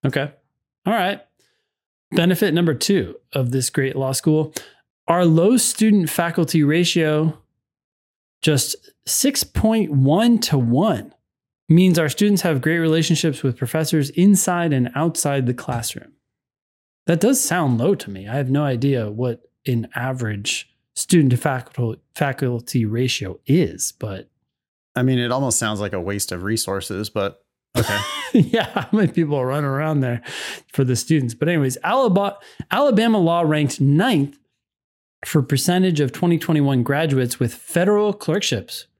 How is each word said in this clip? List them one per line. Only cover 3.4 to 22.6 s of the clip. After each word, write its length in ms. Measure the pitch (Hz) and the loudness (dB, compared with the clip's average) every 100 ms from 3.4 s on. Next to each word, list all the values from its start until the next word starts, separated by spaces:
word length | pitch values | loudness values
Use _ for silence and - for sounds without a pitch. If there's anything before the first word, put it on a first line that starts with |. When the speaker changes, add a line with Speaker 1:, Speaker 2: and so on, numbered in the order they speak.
| 123 | -2
Speaker 1:
this 180 | 131 123 | -2 -2
great 260 | - 135 131 | -2 -2 -2
law 160 | 135 | -4
school, 420 | 131 - 156 156 - - _ _ _ - | -2 0 2 0 -6 -16 _ _ _ -2
our 160 | 170 | 2
low 320 | 180 160 180 247 | 4 6 6 4
student 520 | - - 220 208 160 | 2 2 4 4 2
faculty 540 | - 170 160 160 165 | -2 -2 0 0 2
ratio, 760 | 143 160 175 180 156 151 160 151 _ _ _ _ _ _ _ _ _ _ | 2 2 2 2 2 2 0 -4 _ _ _ _ _ _ _ _ _ _
just 340 | - 143 - - - _ - | 0 0 -2 -8 -14 _ -6
six 380 | - 269 285 | -2 0 -2
point 480 | - - 214 226 190 | -6 -2 0 2 0
one 480 | 143 135 165 233 233 | 2 4 4 4 2
to 180 | - 143 | 2 0
one, 560 | 117 123 208 131 - _ _ _ _ _ _ | 2 2 2 0 -6 _ _ _ _ _ _
means 300 | 160 185 170 | 4 6 4
our 100 | 156 | 0
students 320 | - 208 202 | 0 2 2
have 180 | 180 143 | 0 0
great 180 | 143 170 | 0 0
relationships 640 | 165 160 160 165 165 139 | 2 2 2 0 0 -2
with 120 | - 117 | -4 -4
professors 520 | 120 160 160 160 143 | -4 -2 0 0 0
inside 600 | - 190 196 - 175 170 | 2 4 4 2 0 0
and 160 | 139 123 - | 0 0 0
outside 500 | 165 160 147 139 123 | -2 -2 -2 0 -2
the 80 | |
classroom. 600 | 123 - 120 120 - - _ _ _ _ _ _ _ _ _ - | -4 -6 -6 -6 -12 -16 _ _ _ _ _ _ _ _ _ -2
That 160 | 170 | 2
does 180 | 208 269 | 2 0
sound 380 | - 180 147 117 | 0 0 0 0
low 160 | 143 196 | 0 -2
to 140 | - | -4
me. 180 | 95 101 | -14 -8
I 80 | 127 | -6
have 140 | 131 | -2
no 140 | 143 | 0
idea 480 | 147 123 139 131 107 | 0 0 0 0 -4
what 300 | 104 123 117 _ _ - | -4 -4 -6 _ _ -4
an 200 | 120 110 - | -4 -4 -6
average 760 | 127 127 117 101 101 - - _ _ - | -6 -4 -6 -6 -6 -8 -8 _ _ -12
student 360 | - 180 139 | 0 4 4
to 60 | 123 | 2
facul-, 600 | 156 131 - - 117 110 _ | 0 -4 -8 -6 -6 -6 _
faculty 720 | - 143 127 127 120 | -4 -4 -2 -4 -4